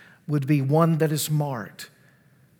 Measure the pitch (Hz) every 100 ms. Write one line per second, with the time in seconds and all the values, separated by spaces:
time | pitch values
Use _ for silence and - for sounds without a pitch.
0 | - - - 147 131 151 135 151 165 165
1 | 156 147 - 151 147 127 98 - - _
2 | _ _ _ _ _ _